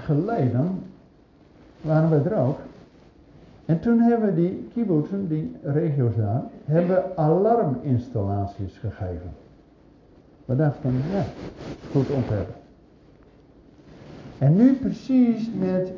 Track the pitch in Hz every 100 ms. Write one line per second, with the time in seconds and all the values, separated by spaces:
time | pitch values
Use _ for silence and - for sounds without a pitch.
0 | - 147 190 226 131 110 165 190 - -
1 | _ _ _ _ - - - - 151 156
2 | 160 156 135 208 127 156 - - - -
3 | - - - - - - - 165 233 233
4 | 233 233 214 165 175 196 - - 220 156
5 | 151 196 190 156 165 - - 139 165 139
6 | 120 110 107 120 - - - 156 175 185
7 | - - 151 170 214 233 180 123 147 120
8 | - 113 98 101 98 - 95 - 101 -
9 | 90 85 87 71 - - _ _ - _
10 | _ - - - - 123 151 - 131 127
11 | 143 196 147 - - - - - - 139
12 | 131 139 117 104 90 - - - - -
13 | - - - _ - - - - - -
14 | - - - 127 135 170 254 277 208 -
15 | - 262 240 220 226 196 185 185 185